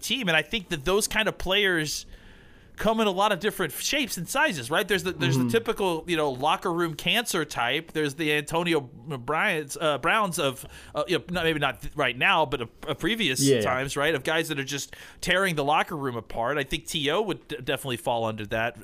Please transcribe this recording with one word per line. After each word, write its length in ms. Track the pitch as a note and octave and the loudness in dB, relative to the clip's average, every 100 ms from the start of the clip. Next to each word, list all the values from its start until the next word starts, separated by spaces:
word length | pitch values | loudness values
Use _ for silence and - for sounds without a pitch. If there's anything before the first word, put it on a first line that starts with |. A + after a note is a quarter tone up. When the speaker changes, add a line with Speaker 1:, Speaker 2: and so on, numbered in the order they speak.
Speaker 1:
team. 240 | - B3+ F#3+ | -2 -2 2
And 80 | D#3 | 2
I 60 | |
think 280 | D#3 F#3 F3 | 2 -4 -4
that 140 | E3 | -4
those 240 | D3 G3 G3+ | 2 2 2
kind 220 | A3 G#3 | 0 0
of 80 | - | 0
players 680 | F3+ G3+ G3 E3+ D3+ - - - - - - - - - | 0 4 4 2 0 -4 -10 -18 -20 -20 -20 -20 -16 -2
come 220 | G#3 A3+ | 2 4
in 40 | G#3+ | 2
a 60 | |
lot 200 | F#3 G#3+ | 4 2
of 80 | F#3+ | 2
different 340 | G3+ - D#3+ | -2 -2 -2
shapes 440 | - - C#4+ A#3+ - | -4 -2 0 0 -4
and 100 | E3 | -2
sizes, 440 | C4+ D#4 D#3+ A#2 | 2 2 0 -2
right? 160 | E3+ G#3+ | 0 2
There's 160 | G3 | 0
the, 80 | F3+ | 0
there's 260 | D#3+ - C3+ | -2 2 2
Speaker 2:
Mm-hmm. 100 | B2 | 4
Speaker 1:
the 40 | |
typical, 520 | A3+ A3+ G#3+ F#3+ D#3+ F3 | 2 0 0 0 0 0
you 100 | D#3+ | 0
know, 140 | D3 | 0
locker 400 | B2+ D3+ F#3+ F#3+ | 2 2 2 0
room 220 | E3+ E3+ D3+ | 0 -2 -2
cancer 500 | F3 G#3 A3+ F#3 D3+ | 0 0 0 -2 -2
type. 460 | C3 A#2+ D3 E3 | -2 0 -2 -4
There's 240 | D#3 D3 C#3 | -4 -2 -2
the 180 | D3+ | 0
Antonio 460 | D3+ D3 E3 F3 D#3 | 0 0 0 2 0
Bryant's, 1000 | B2+ - C3 C3+ A#2+ D#3 G#3 D#3+ C#3+ - | -2 -10 -10 -8 -2 0 0 0 -4 -2
uh, 180 | D#3+ C#3 | 0 0
Browns 420 | E3+ G#3+ G3+ E3 | 2 2 2 0
of, 260 | C#3 B2 - - - - | -2 -2 -10 -18 -8 -4
uh, 80 | D3 | 0
you 120 | D#3 | 0
know, 40 | - | 0
not, 140 | F3+ | 0
maybe 160 | E3 D#3 | 0 2
not 220 | C#3 - | 0 -2
th-, 120 | - D3+ | -6 0
right 220 | C3 B2 | 0 2
now, 280 | F3+ F3+ C#3+ | 4 4 2
but 160 | C3+ | 0
a, 80 | A2+ - D3+ | -6 -8 -6
a 80 | D3 | -2
previous 460 | E3+ A#3 D#3+ C3 | 0 0 0 4
Speaker 2:
Yeah, 160 | C#3 B2 | 4 4
yeah. 40 | |
Speaker 1:
times, 340 | G#2 B2+ C3+ C#3 | 4 0 -2 0
right? 180 | D3+ D#3+ | 0 0
Of 80 | |
guys 240 | D#3+ D#3+ D#3 | 0 0 0
that 100 | C#3+ | -4
are 60 | |
just 320 | C3+ C#3+ - - - - | -4 -6 -8 -12 -20 -4
tearing 360 | F#3 F3+ F#3+ D3+ | 0 2 2 2
the 80 | |
locker 340 | C#3 D#3+ G#3 D#3+ | 2 2 0 -4
room 180 | C3+ A#2 | -4 -6
apart. 420 | - - A#2+ D3 | -6 -2 -2 -2
I 60 | |
think 240 | C3+ - - | -2 -6 -4
T 240 | D#3+ C#3 | -2 0
O 100 | F3+ | 0
would 260 | G#3+ D3+ - | 0 -4 -8
d-, 80 | B2+ | -8
definitely 400 | C3 C3+ C3+ A#2+ | -4 -4 -4 -4
fall 260 | C#3 A#2 | -2 -2
under 240 | A2+ A2 G#2 | -2 -4 -4
that, 300 | A2+ A#2 A2+ | -2 -2 -4